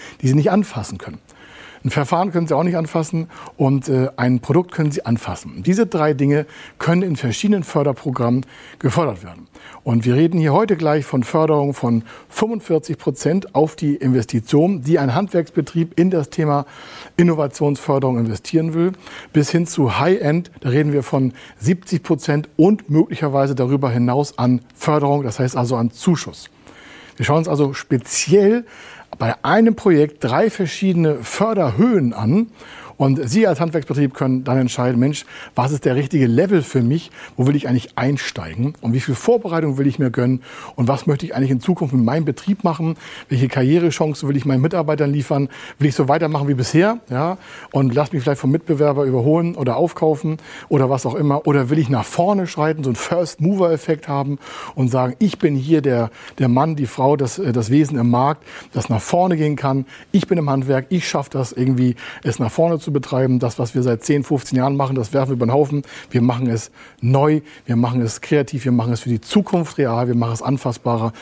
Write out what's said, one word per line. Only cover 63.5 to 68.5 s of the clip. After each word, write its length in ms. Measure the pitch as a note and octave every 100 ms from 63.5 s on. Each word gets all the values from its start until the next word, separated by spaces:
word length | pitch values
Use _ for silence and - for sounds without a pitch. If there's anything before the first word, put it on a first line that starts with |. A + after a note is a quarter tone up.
| -
was 160 | A#2 C3+
wir 80 |
seit 180 | B2 A2+
zehn, 220 | - D3
fünfzehn 340 | B2+ C#3 - C3
Jahren 180 | C3+ C#3
machen, 200 | C3 C3
das 160 | A#2
werfen 180 | C#3 C3
wir 40 |
über 120 | B2 A#2
den 60 |
Haufen. 300 | C#3 C#3+ D3 - - -
Wir 120 | B2
machen 260 | B2 A#2+ B2+
es 240 | A2+ - - - _
neu, 400 | B2 C3+ D3+ D3+ D3+ -
wir 120 | - A#2
machen 260 | A#2+ B2+
es 180 | A2+ -
kreativ, 440 | - D3 C#3